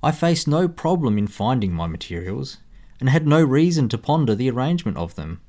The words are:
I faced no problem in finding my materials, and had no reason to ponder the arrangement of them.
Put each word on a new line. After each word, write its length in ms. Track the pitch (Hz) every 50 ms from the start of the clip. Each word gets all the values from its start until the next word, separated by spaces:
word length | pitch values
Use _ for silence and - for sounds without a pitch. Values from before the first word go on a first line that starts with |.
| -
I 80 | 151
faced 360 | 156 - - 170 170 165 -
no 200 | - 147 160 185
problem 500 | 175 175 - - 165 185 175 156 120 104
in 100 | 104 101
finding 440 | 101 - - 98 113 131 127 104 92
my 160 | 87 82 82
materials, 720 | 82 80 80 - - 87 85 87 92 98 127 135 131 - - - - - - - - - -
and 100 | 131 131
had 180 | 131 165 160
no 160 | 147 147 160 165
reason 440 | 139 131 143 160 175 170 160 135 113
to 80 | -
ponder 380 | 110 - - 147 160 151 113 107
the 140 | 101 123 131
arrangement 480 | 117 123 127 151 175 175 - 110 -
of 180 | - 85 85 -
them. 240 | - 78 80 85 87 -